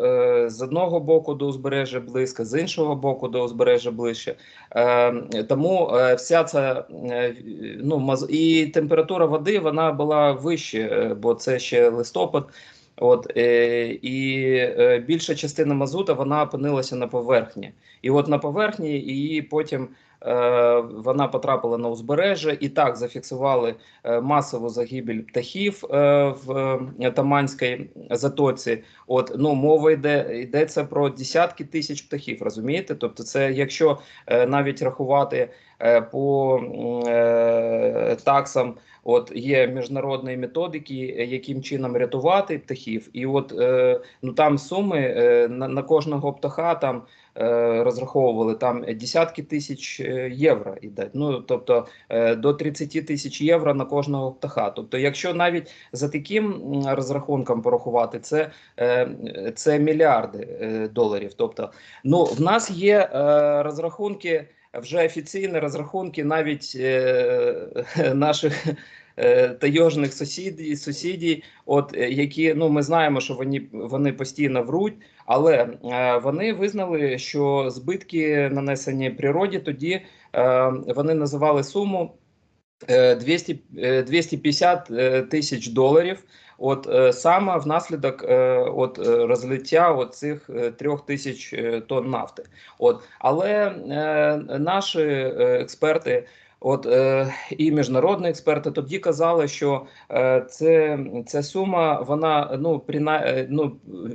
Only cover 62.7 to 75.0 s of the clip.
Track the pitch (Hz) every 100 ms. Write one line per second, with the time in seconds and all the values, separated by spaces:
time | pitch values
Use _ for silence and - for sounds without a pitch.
62.7 | 175 196 208 - 131 143 147 147 147 147
63.7 | 147 165 - 208 202 175 160 - _ _
64.7 | 123 117 160 165 165 151 190 190 170 147
65.7 | 143 147 190 180 151 147 160 151 147 -
66.7 | 131 131 131 131 127 123 123 120 117 87
67.7 | - 123 160 143 135 151 147 156 143 160
68.7 | 151 - - _ - 120 123 127 123 147
69.7 | 147 165 151 139 139 147 - 190 160 156
70.7 | 147 147 143 170 185 165 156 - _ -
71.7 | 143 143 - 123 135 143 143 160 151 160
72.7 | 147 143 165 156 139 - 127 135 139 -
73.7 | 110 117 135 143 135 131 - 143 127 120
74.7 | 156 208 214